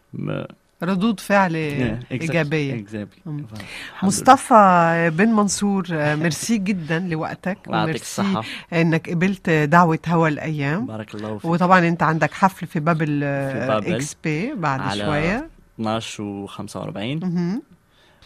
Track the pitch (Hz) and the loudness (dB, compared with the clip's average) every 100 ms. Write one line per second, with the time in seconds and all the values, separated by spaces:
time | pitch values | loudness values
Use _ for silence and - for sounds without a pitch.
0 | _ - 98 98 - - _ _ 170 190 | _ -10 -6 -6 -10 -16 _ _ -4 0
1 | 220 208 - 202 190 160 156 143 123 113 | 0 -2 2 2 2 0 -4 -2 -2 -4
2 | - 127 165 160 151 156 143 123 98 107 | -6 -6 -2 -2 0 -2 -2 -6 -8 -10
3 | 101 - - 147 147 107 98 - - - | -10 -12 -10 -10 -10 -14 -14 -14 -16 -2
4 | 190 - - 262 - 233 196 180 165 170 | 0 2 6 6 8 8 8 8 6 4
5 | 170 160 220 220 208 - 202 196 170 160 | 2 2 4 4 2 0 0 0 -2 -2
6 | 147 151 165 147 - 226 185 196 151 165 | 0 2 0 -2 -2 0 0 -2 -2 -2
7 | 185 156 160 - 190 202 - 113 160 160 | -2 -4 -4 -6 -6 -6 -4 -2 0 -2
8 | - - 101 104 113 - - 170 165 160 | -6 -4 0 -2 -4 -12 -4 0 2 2
9 | - 170 185 196 - 160 151 170 175 160 | 0 0 0 0 0 2 6 6 6 2
10 | - 170 165 147 151 151 139 165 160 110 | 0 2 2 0 -4 -4 -2 -4 -6 -8
11 | 107 107 107 107 165 170 180 185 170 170 | -10 -10 -8 -6 -2 0 4 4 4 2
12 | 156 160 151 - 190 - 160 170 151 165 | 0 2 -2 2 0 0 -8 -4 -2 0
13 | 156 147 143 139 135 131 127 110 98 117 | 0 -2 -2 -2 -4 -4 -2 -2 0 -4
14 | 143 - 165 151 226 285 156 135 98 101 | -4 -8 -6 -4 -4 -4 -4 -2 -4 -4
15 | 104 147 160 220 320 - _ - 110 110 | -2 -2 -2 -4 -6 -16 _ -8 -4 -4
16 | 113 - 104 101 98 - 104 101 101 101 | -6 -10 -8 -8 -10 -12 -12 -10 -10 -8
17 | 110 151 185 175 175 220 - - _ _ | -6 -6 -4 -2 -2 -4 -10 -20 _ _
18 | _ _ | _ _